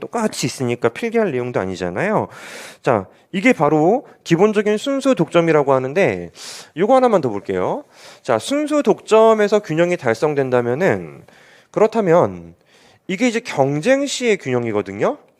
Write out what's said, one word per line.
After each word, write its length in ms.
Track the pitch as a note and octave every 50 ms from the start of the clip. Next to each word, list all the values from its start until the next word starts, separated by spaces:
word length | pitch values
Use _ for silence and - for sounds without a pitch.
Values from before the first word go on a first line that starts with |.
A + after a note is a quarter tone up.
똑같이 460 | - - - A#3+ A3 G#3 - - -
있으니까 420 | B2 - - C3 A#2+ A#2+ - - A#2
필기할 440 | - - A#3 A#3 G#3 A#3 G#3+ F#3 C3
내용도 280 | B2 A#2+ B2 B2 B2+
아니잖아요. 680 | F#2+ F#2+ F#2 E2 F#2 F2 F2 G#2+ D#3+ G#3 G#3+ D#3 G#2+ - - - - - - - - - - _
자, 280 | - D3 B2 G#2 F#2 - _ _ _ _ -
이게 200 | G3+ F#3+ B3+ B3
바로 540 | - D#3 D3 D#3 D3+ D3+ F3 A3 - - - - _ -
기본적인 540 | - E3+ D#3 G3+ A3 G#3 G#3+ G#3 G#3 G#3+ G#3
순수 360 | - C#4 C#4 C4+ B3+ C4+ B3+
독점이라고 600 | - E3 - - E3+ E3+ E3 D#3 D3+ C#3 C#3 C3+
하는데 560 | C3 B2+ C3 C#3+ F#3+ F#3+ C3+ G2 F2+ F2 E2 _ - - - - - - - - D3
요거 180 | F#3+ G#3 C4
하나만 240 | C4 B3+ B3 G#3+ F3+
더 80 | C3 B2
볼게요. 560 | G2+ G2+ - - F#2+ F#2 F#2 C3 F#3 C#4 D4 _ _ - - - - - -
자, 160 | - A#2+ A2
순수 440 | - - C#4 D4 D4+ C#4+ D4+ D4 C#4
독점에서 760 | A3 E3+ - - - G#3+ A3 A3 A3+ A3+ G#3+ G#3 G3+ G#3+ G#3
균형이 400 | G#3 - D#3 D#3+ F3 F3 F3+ E3
달성된다면은, 1300 | - A#2+ A2+ - E3 D3+ D3+ C#3 C3+ C3 B2 B2 A#2+ A#2+ B2 D3 F#3+ F3+ A2+ F#2+ E2+ D#2 C#2+ C2+ - - _ _ _ _ _ _ _ _
그렇다면 840 | - E3+ G#3 A3 - A#3 G#3+ F3 D#3+ F3 C#3+ G#2 F#2 E2+ E2 E2+ E2+ _ _ _ _ _ _ _ _ _ _
이게 220 | - F#3+ F#3 B3 B3
이제 120 | G#3+ A3+
경쟁 640 | A#3 - - D3 C3+ C#3 C#3+ D3+ D3+ A#3+ C4+ C#4 C#4+
시의 320 | C4 - - B3+ A#3 G#3 -
균형이거든요. 800 | - C3+ B2 B2 A#2+ A#2 G#2 G#2 F#2+ G2 G2 G2+ C#3+ G#3+ D4 C#4+ _ _ _ _